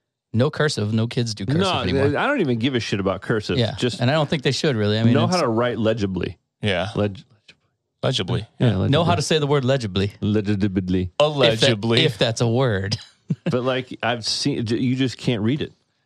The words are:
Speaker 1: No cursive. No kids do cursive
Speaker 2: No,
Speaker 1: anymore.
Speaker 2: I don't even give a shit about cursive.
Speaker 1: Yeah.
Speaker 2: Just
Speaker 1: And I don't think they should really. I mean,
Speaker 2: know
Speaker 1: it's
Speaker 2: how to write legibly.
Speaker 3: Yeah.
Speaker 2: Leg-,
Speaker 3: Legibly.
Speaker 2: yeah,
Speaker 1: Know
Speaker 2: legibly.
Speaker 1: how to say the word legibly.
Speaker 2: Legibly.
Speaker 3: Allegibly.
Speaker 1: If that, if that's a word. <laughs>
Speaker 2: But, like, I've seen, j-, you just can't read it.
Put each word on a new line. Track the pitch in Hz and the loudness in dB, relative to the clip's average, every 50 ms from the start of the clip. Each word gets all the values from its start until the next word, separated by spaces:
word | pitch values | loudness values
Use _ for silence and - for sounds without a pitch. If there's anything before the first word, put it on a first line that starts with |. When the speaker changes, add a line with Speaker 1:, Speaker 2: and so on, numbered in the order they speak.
| _ _ _ _ _ _ - | _ _ _ _ _ _ 0
Speaker 1:
No | 110 127 156 | 2 2 2
cursive. | - - 151 151 - - 104 104 113 | 2 0 0 0 0 -2 -2 0 0
No | 113 113 | 0 0
kids | 120 - 131 120 117 107 | 0 -2 -2 -4 -4 -4
do | 104 98 | -6 -4
cursive | 127 139 170 | -2 0 0
Speaker 2:
No, | 196 190 170 139 | 2 0 0 -2
Speaker 1:
anymore. | 123 - - - 139 143 143 | -2 0 0 2 2 2 2
Speaker 2:
I | - 190 | 0 0
don't | 254 294 262 | 0 0 0
even | 175 135 120 113 | 0 0 0 0
give | 110 143 131 | 0 0 -2
a | 120 | -2
shit | 104 - 117 98 | -2 -2 -4 -2
about | 95 95 92 95 | 0 -2 -2 -2
cursive. | - - 123 107 - - 90 | -2 -2 -2 -2 0 -2 0
Speaker 1:
Yeah. | 85 117 107 - | 0 0 -2 -2
Speaker 2:
Just | - - 123 - - | -2 -2 -2 -2 0
Speaker 1:
And | 123 123 | 0 2
I | 147 | 2
don't | 160 147 - | 2 0 0
think | 180 156 - | -2 -2 0
they | 143 | -2
should | 123 - - 160 127 | -2 0 0 0 0
really. | 107 104 104 104 110 | 2 0 0 2 2
I | 113 | 4
mean, | 113 120 | 4 4
Speaker 2:
know | 143 165 | 4 4
Speaker 1:
it's | 170 180 | 2 2
Speaker 2:
how | 180 | 2
to | 156 | 0
write | 123 113 113 123 123 113 101 | 2 2 2 0 0 0 0
legibly. | 107 110 113 120 101 98 92 90 - - - - _ _ _ _ | 0 0 0 0 -2 -2 -2 -4 -4 -6 -8 -12 _ _ _ _
Speaker 3:
Yeah. | - 104 92 85 90 104 - | -2 -2 0 0 -2 -2 -2
Speaker 2:
Leg-, | 101 104 104 98 - - _ _ _ _ - - _ _ _ _ _ _ _ _ _ - | -2 -2 -2 -4 -8 -18 _ _ _ _ -20 -20 _ _ _ _ _ _ _ _ _ -2
Speaker 3:
Legibly. | 127 131 - 95 90 120 - 107 - _ _ | -2 -2 -2 -2 -2 -2 -4 -4 -8 _ _
Speaker 2:
yeah, | 131 120 | 2 2
Speaker 1:
Know | 101 95 | 2 2
Speaker 2:
legibly. | - 151 135 156 170 | 2 2 2 2 2
Speaker 1:
how | 170 175 | 2 2
to | 160 | 0
say | 139 - 175 156 | 2 0 0 0
the | 147 | 2
word | 135 147 143 127 | 2 0 2 2
legibly. | 123 135 135 120 101 92 98 98 101 - - | 2 0 0 0 -2 -2 -2 -2 -2 -4 -4
Speaker 2:
Legibly. | - 104 104 107 98 101 107 95 101 104 92 101 95 90 92 95 90 90 - - | -2 0 0 2 2 0 0 0 0 0 0 -2 0 0 0 0 0 -2 0 0
Speaker 3:
Allegibly. | 147 151 151 139 127 120 113 110 143 139 113 101 107 117 117 113 | 0 0 2 2 2 2 2 2 2 2 2 0 0 0 2 2
Speaker 1:
If | 160 | 2
that, | 151 120 | 2 0
if | |
that's | - 147 117 113 - | 0 -2 -2 0 0
a | 123 | 0
word. | 117 113 127 135 120 104 95 98 98 107 - - | 0 2 2 2 2 0 0 -2 -4 -6 -6 -8
<laughs> | - _ _ _ _ 156 - _ 175 | -18 _ _ _ _ -6 -4 _ -2
Speaker 2:
But, | 151 127 | -2 0
like, | 117 131 127 131 127 - - - | 0 0 -2 -2 -4 -8 -10 -4
I've | - 113 123 117 107 | -2 -2 -2 -2 -4
seen, | - - - - 147 143 - 120 | -6 -4 -2 -2 -2 -2 -2 -2
j-, | 104 120 - | -2 0 0
you | 131 120 131 | 2 0 2
just | 127 135 123 - - | 2 0 -2 -2 -4
can't | - 131 123 101 104 | -2 -2 -2 0 0
read | 110 143 151 | 0 0 -2
it. | - - - _ _ _ _ _ _ | -4 -8 -10 _ _ _ _ _ _